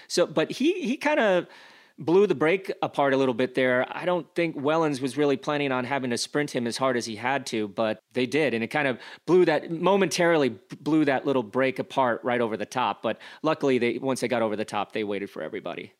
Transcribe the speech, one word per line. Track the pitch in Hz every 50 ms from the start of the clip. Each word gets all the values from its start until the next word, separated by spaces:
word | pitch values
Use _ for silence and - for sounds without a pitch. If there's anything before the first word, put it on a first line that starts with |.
| - -
So, | - 180 175
but | - 156 170 156 -
he, | 185 - 247 320 392 392 320 208
he | 254
kinda | - - 285 302 302 240 208 185 180 170 175 - - - - - - - _ _ -
blew | - 147 165 190 208 196
the | 185
break | 127 151 156 180 190 190 - 190 -
apart | - 139 - - 143 139 135
a | 135
little | 135 127 120
bit | 110 127 127 127
there. | 135 131 127 123 127 127 -
I | - 131 151
don't | 175 180 175 151 - _
think | - 170 165 151 147
Wellens | 131 143 156 165 165 156 147 123
was | 135 135 123 143
really | 147 143 139 135
planning | - - 151 147 143 139
on | 131 127 123
having | 120 139 139 127 127
to | 120 110
sprint | - - - 147 147 147
him | - 135 117 117
as | 113
hard | - 135 135 127 120
as | 110
he | 117 110
had | 95 107 127 139 139 123 -
to, | - 113 107 104
but | 95 - 113 110 107 - _ _ _
they | 127 127
did. | 120 123 147 160 131 113
And | 113 113
it | 113
kind | - 151 147 135
of | 123 - - - - - _
blew | - 165 185 180
that, | 165 151 143 - -
momentarily | 170 160 175 175 196 202 190 170 - - 175 170 170 156 143 127
b-, | 113 - - _ - -
blew | - 143 156 156 151
that | 139 135 127 -
little | 143 139 131 117
break | 104 - 127 135 131 127 -
apart | 123 - - - 135 123 113 - -
right | 117 120 123
over | 120 113 107 98
the | 104
top. | - - 131 123 104 101 -
But | - 117 107 - - - - - -
luckily, | 151 156 - - 139 131 123
they, | 113 120 - -
once | - 135 131 120
they | 131 117
got | 123 120
over | 113 110 104 101
the | 107
top, | - - 104 98 -
they | - 117 110
waited | 101 104 98 98 98
for | - -
everybody. | 78 78 - 98 - 87 80 - - - _ _